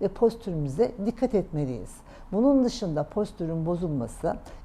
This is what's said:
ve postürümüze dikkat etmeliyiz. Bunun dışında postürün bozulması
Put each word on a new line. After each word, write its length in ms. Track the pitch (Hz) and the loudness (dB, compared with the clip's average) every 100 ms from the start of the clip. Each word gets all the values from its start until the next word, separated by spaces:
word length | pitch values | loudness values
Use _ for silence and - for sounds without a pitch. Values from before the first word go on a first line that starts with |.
ve 60 | 190 | -2
postürümüze 840 | - 226 226 196 160 143 143 247 214 214 | 4 2 2 -4 -2 -2 2 0 0 -2
dikkat 300 | - 247 208 | 0 2 2
etmeliyiz. 600 | 175 151 135 120 - - - - - | 0 -2 -2 -4 -10 -16 -20 -18 -4
Bunun 320 | 196 269 269 | 2 6 6
dışında 400 | 247 - 185 151 | 4 0 -2 -2
postürün 640 | 151 208 208 - 165 165 160 | -2 -2 -2 -2 -4 -2 0
bozulması 720 | 175 175 143 113 - 165 - - - | 0 0 -2 -4 -2 -4 -4 -8 -14